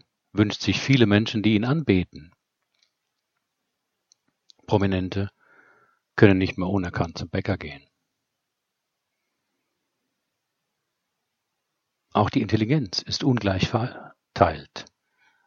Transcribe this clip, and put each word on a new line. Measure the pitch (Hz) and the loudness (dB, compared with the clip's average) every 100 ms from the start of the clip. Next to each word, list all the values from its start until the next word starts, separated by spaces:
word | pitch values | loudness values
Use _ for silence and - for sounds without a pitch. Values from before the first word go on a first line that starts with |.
| _ _ _ | _ _ _
wünscht | 98 104 - | 0 0 0
sich | - 95 | -4 -2
viele | - 135 110 | 2 4 6
Menschen, | 104 113 110 | 4 2 -2
die | 104 | 0
ihn | 107 117 | 2 0
anbeten. | 156 135 92 85 - 80 _ _ _ _ _ _ _ _ _ _ _ _ _ _ _ _ _ _ _ _ _ _ _ - | -2 2 2 0 -8 -20 _ _ _ _ _ _ _ _ _ _ _ _ _ _ _ _ _ _ _ _ _ _ _ -2
Prominente | 104 98 95 92 98 98 - _ _ _ _ _ _ _ - | 0 2 0 -4 -6 -8 -10 _ _ _ _ _ _ _ 4
können | 104 95 | 6 6
nicht | 95 - | 0 -4
mehr | 90 | -4
unerkannt | 95 90 - 85 - | -2 -4 -6 -6 -8
zum | 95 | -8
Bäcker | 98 98 92 | -6 -4 -6
gehen. | 80 - - _ _ _ _ _ _ _ _ _ _ _ _ _ _ _ _ _ _ _ _ _ _ _ _ _ _ _ _ _ _ _ _ _ _ _ _ _ _ _ _ _ _ | -8 -16 -20 _ _ _ _ _ _ _ _ _ _ _ _ _ _ _ _ _ _ _ _ _ _ _ _ _ _ _ _ _ _ _ _ _ _ _ _ _ _ _ _ _ _
Auch | - 104 | 0 0
die | 135 | 0
Intelligenz | 107 107 110 156 113 - | 0 0 0 0 -2 -8
ist | - - 143 | -8 -4 0
ungleich | 120 98 95 - | 0 0 -2 -2
verteilt. | 113 123 - - - _ - 85 78 - - - _ _ _ _ _ | -2 -4 -8 -20 -20 _ 0 0 0 -12 -18 -18 _ _ _ _ _